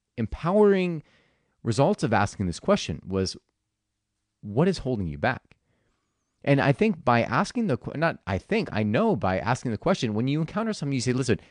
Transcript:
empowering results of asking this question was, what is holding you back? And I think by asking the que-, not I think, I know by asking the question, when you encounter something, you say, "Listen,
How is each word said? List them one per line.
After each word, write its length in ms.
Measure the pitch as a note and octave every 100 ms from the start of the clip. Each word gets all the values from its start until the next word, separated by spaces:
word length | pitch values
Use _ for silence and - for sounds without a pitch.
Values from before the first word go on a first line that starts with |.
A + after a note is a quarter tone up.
| _ -
empowering 880 | A2 - D#3+ G3+ G#3 G3 F3+ D#3+ - _ _ _ _ _
results 400 | - G#2+ D3 -
of 100 | C3+
asking 340 | G#2 G2+ - F#2
this 120 | E2
question 420 | - G3+ - D2+ -
was, 300 | F#2+ F#2 - _ _ _ _ _ _ _ _ _ _
what 260 | G#2 G#2 F#3
is 120 | F3+
holding 280 | B2+ A#2 F2
you 100 | C#2+
back? 400 | A2 - - _ _ _ _ _ _ _ _ _
And 180 | - C#3
I 120 | A#2
think 320 | C#3 A3 -
by 180 | - A#2+
asking 460 | - B2 G3 B3 G#3+
the 80 | A#2+
que-, 200 | - -
not 220 | E3 - -
I 120 | F#2
think, 300 | - A3 D#3+
I 100 | G#2
know 320 | G#2+ A#2+ A3+
by 240 | D3 F#2+ F#2
asking 320 | G2+ B2+ C3
the 80 | G#2+
question, 360 | E3 F#3+ A#2
when 120 | G#2 B2+
you 140 | D3
encounter 320 | D#3+ G#3+ A3+
something, 220 | - D3
you 60 | C3+
say, 120 | A#2
"Listen, 260 | B2 B2 G2+ -